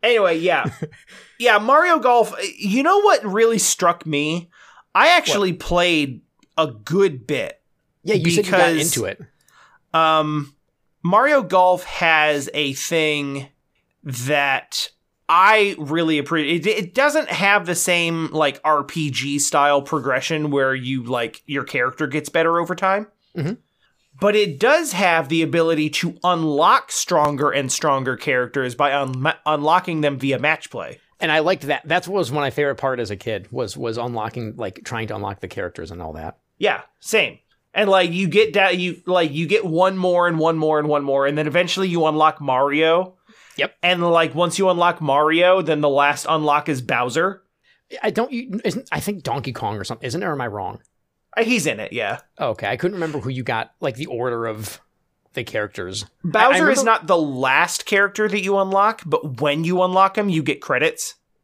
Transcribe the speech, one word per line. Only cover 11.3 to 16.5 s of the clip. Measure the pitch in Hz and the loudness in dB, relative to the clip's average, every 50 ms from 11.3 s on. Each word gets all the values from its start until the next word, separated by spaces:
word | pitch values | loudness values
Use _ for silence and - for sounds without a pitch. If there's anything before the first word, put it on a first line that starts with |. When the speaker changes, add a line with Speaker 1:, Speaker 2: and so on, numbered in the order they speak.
| 302 277 226 | 4 2 2
Speaker 1:
Golf | 170 - 190 180 185 185 180 180 | 2 4 4 6 6 4 2 -2
has | - - - 175 165 160 156 151 151 151 147 139 - - | -10 -6 -2 2 4 4 4 4 2 2 0 -2 -6 -4
a | 147 151 139 135 | -4 -4 -4 -4
thing | 131 - - 170 165 156 156 151 147 143 139 139 139 135 139 _ _ _ _ _ _ _ _ _ _ _ | -6 -6 -2 0 0 2 2 0 -2 -4 -6 -8 -10 -10 -12 _ _ _ _ _ _ _ _ _ _ _
that | 143 131 117 120 131 151 143 143 139 135 131 - _ - - - - _ _ _ _ _ _ _ _ | -10 -10 -8 -4 0 0 2 2 2 0 -2 -4 _ -8 -8 -8 -8 _ _ _ _ _ _ _ _
I | 160 170 190 202 220 220 208 202 190 - | 4 6 6 6 6 6 4 0 -2 -6
really | 151 135 151 165 170 160 160 147 | -6 -4 -2 0 0 2 0 0
appreciate. | 139 - 165 160 151 139 | 0 -2 -2 -2 0 0